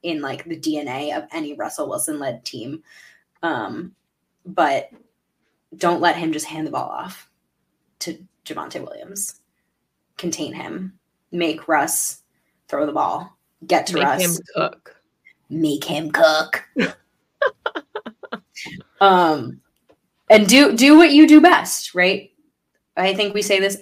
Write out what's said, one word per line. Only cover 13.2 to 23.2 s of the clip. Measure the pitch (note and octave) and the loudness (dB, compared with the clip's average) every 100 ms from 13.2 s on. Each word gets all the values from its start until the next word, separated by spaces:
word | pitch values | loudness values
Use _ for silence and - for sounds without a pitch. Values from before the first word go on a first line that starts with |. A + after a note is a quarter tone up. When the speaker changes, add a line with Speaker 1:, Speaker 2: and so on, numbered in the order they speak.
| F3+ _ _ _ | -10 _ _ _
Speaker 1:
Get | E3 E3+ - | -2 -2 -2
to | |
Speaker 2:
Make | F3+ | -2
Speaker 1:
Russ. | C#3+ F3 | -2 0
Speaker 2:
him | F3+ E3 - | -2 -4 -8
cook. | E3+ D#3+ - - _ _ _ _ _ - | -6 -6 -8 -20 _ _ _ _ _ -10
Speaker 1:
Make | D#3+ D#3 C#3+ | -4 -4 -4
him | - D3+ D#3 | -6 -8 -6
cook. | D3+ D#3+ D#3 - - - C#4 | 0 2 2 -4 -8 -8 -6
Speaker 2:
<laughs> | - - _ _ _ - C5+ - - E4 - G#4+ A3+ - - - _ - - F#3 - - | -6 -8 _ _ _ -6 -6 -4 -12 -12 -14 -16 -16 -20 -16 -16 _ -18 -18 -18 -10 2
Speaker 1:
Um, | G3 F#3 E3 D3 A#2+ C3 _ _ _ _ _ _ - | 4 6 2 -2 -6 -14 _ _ _ _ _ _ 4
and | G#3 G3+ | 6 8
do, | C4 C#4+ | 6 6
do | A#3 C#4 D#4 | 4 8 10
what | E4 | 10
you | C#4+ D4 | 8 10
do | D4+ | 10
best, | F4 - - - - | 8 4 0 -8 -6
right? | F3+ F#3 G3 - _ _ _ _ _ _ F3+ | -2 0 -2 -8 _ _ _ _ _ _ -2
I | F#3+ | 0
think | G3 | 0